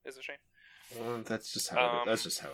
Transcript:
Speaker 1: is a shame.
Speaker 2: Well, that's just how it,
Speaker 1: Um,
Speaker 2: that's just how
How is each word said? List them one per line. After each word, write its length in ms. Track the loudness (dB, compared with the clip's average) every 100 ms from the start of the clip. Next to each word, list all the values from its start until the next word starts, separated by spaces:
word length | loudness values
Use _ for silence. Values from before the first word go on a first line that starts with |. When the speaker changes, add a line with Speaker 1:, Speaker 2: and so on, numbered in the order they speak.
| -14
Speaker 1:
is 120 | -10
a 40 |
shame. 160 | -10 -10 _ _ -20 -20 -14 -6
Speaker 2:
Well, 240 | -2 -2 0
that's 260 | -2 -2
just 140 | -4 0
how 80 | 4
it, 240 | 4 4
Speaker 1:
Um, 60 | 4
Speaker 2:
that's 160 | 2
just 160 | 2 -4
how 100 | -6